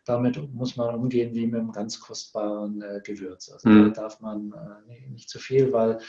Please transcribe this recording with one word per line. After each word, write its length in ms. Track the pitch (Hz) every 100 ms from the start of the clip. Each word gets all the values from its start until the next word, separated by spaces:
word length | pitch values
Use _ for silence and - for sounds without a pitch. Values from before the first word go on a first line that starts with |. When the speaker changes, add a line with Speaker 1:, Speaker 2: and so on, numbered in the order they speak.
| -
Speaker 1:
damit 320 | 120 123 147 143
muss 220 | 123 127 127
man 180 | 117 117
umgehen 380 | 127 120 117
wie 140 | 117 113
mit 140 | 113
einem 100 | 113
ganz 280 | 107 110 -
kostbaren, 840 | - 113 - 110 104 104 104 104
äh, 200 | 104 104
Gewürz. 460 | - 101 95 90 -
Also 200 | - 113
Speaker 2:
Mhm. 240 | 107 104
Speaker 1:
da 80 | 107
darf 180 | 107 -
man, 320 | 110 107 104
äh, 400 | 104 104 104 110
nicht, 180 | 120 131
nicht 180 | 123 -
zu 100 | 113
viel, 320 | - 135 127
weil 280 | 113 113 113